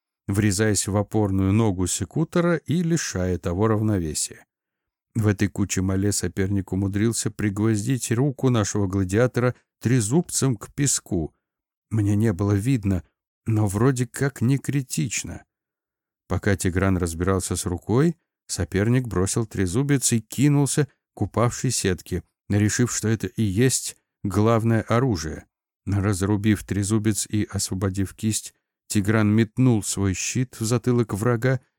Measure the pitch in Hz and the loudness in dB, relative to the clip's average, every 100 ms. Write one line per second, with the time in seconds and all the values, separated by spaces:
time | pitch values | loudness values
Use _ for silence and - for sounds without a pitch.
0 | _ _ - 98 107 95 110 101 - 101 | _ _ -4 2 2 4 2 0 0 0
1 | 104 110 101 95 95 107 113 90 90 - | 0 0 0 2 2 4 2 0 -2 -2
2 | 92 - 165 175 170 165 - 180 170 165 | -4 -4 -2 0 0 0 -2 -2 0 -2
3 | - 92 90 87 92 87 110 107 107 101 | -2 -2 -2 -2 -2 0 2 2 0 0
4 | 80 76 - - _ _ _ _ _ _ | -2 -4 -6 -10 _ _ _ _ _ _
5 | _ 120 104 98 101 - 101 - 95 95 | _ -2 0 2 0 -2 -4 -2 -2 0
6 | 101 - 90 98 95 98 92 95 98 98 | 0 -2 -4 -4 -2 -2 -2 -2 -2 0
7 | 113 110 110 - 104 101 110 107 113 127 | -2 -2 -6 -2 -2 0 0 0 -2 -4
8 | - 117 143 - 131 120 101 104 98 98 | -2 -2 -2 0 0 2 0 0 0 0
9 | 92 101 127 123 127 - _ _ 113 127 | 0 2 2 2 -2 -2 _ _ 0 2
10 | 104 151 - - 135 113 - - 143 - | 2 0 0 0 -2 -2 -6 -4 -2 -2
11 | - 90 73 _ _ _ _ _ - 107 | -2 -4 -4 _ _ _ _ _ -6 -2
12 | 101 104 113 90 101 101 117 135 98 92 | 2 2 2 2 0 0 0 0 0 -2
13 | - _ _ _ - 107 107 101 127 127 | -4 _ _ _ -2 0 0 2 2 2
14 | 123 - 139 - 113 139 - 143 131 - | -4 -4 -6 -2 0 0 -2 -4 -4 -4
15 | 127 - - 87 - _ _ _ _ _ | -4 -6 -8 -12 -18 _ _ _ _ _
16 | _ _ - 87 107 95 98 87 98 92 | _ _ -6 -2 0 0 0 0 2 2
17 | 87 82 90 95 - 87 90 90 - 117 | -2 -2 0 0 -2 -4 -4 -6 0 2
18 | 165 - _ _ - - 87 92 107 127 | 2 0 _ _ -10 -6 -2 0 2 0
19 | 120 90 95 120 113 - 92 101 143 143 | 0 -2 0 -2 -4 -2 -2 0 0 0
20 | - 117 - - 143 143 139 - 143 _ | 0 -2 -2 0 2 4 2 0 -2 _
21 | _ - 101 - 117 - 135 - 98 87 | _ -6 -4 0 0 0 -4 -2 0 -2
22 | - 87 - _ - 101 104 - 120 - | -4 -8 -8 _ -2 2 2 2 0 0
23 | 107 110 95 - 107 92 127 - - - | -2 -2 -4 -2 -2 2 2 0 -6 -12
24 | _ _ - 101 107 113 113 113 - 113 | _ _ -4 2 4 4 2 0 2 0
25 | 135 90 78 76 - _ _ _ - 98 | 2 -2 -4 -10 -16 _ _ _ -4 0
26 | 98 92 98 104 107 101 - 95 98 110 | 0 0 0 2 2 0 0 -4 0 0
27 | 107 101 - 107 98 98 - 95 101 95 | 0 -2 -2 -4 -2 -4 -4 -2 -2 -2
28 | 95 - 110 104 - - _ _ - 107 | -4 -4 -4 -4 -6 -18 _ _ -4 -2
29 | 98 110 104 107 110 - 131 110 - - | 2 4 4 4 2 2 2 2 0 -2
30 | 98 92 - 123 127 - 110 120 127 120 | 0 0 -2 -4 -4 -4 -2 0 2 0
31 | 117 98 117 117 127 131 _ | 0 -2 0 0 0 -2 _